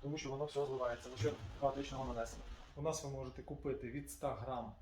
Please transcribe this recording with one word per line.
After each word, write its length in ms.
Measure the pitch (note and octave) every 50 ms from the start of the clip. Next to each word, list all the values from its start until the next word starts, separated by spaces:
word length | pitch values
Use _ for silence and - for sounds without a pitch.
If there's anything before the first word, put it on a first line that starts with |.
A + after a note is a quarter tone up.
тому 160 | - C#3 D3+ D#3
що 120 | - C#3
воно 160 | C3+ C3+ D3
все 200 | D3 - C#3+ C#3+
зливається 440 | C#3 C3 B2+ B2 B2 A#2 A#2 - C3
за 80 | B2 -
счет 160 | G#2 D3 D3 - - - - -
хаотичного 540 | C#3+ C#3 C3+ C#3 C#3 - C3+ C3 C3 B2 A#2+
нанесення. 300 | A#2 A2+ A2+ - - - - - - - - -
У 60 | -
нас 220 | C#3+ D#3+ D3+ D3+ -
ви 60 | C#3
можете 340 | C#3 C3+ C3 B2+ B2+ - C3
купити 480 | - D3 C#3 - D3 C3+ C#3 - A#2+
від 140 | A#2 C#3+ C#3
ста 280 | - - - - C#3 B2
грам 400 | - A2+ - C3 A#2+ A2+ A2 A2 -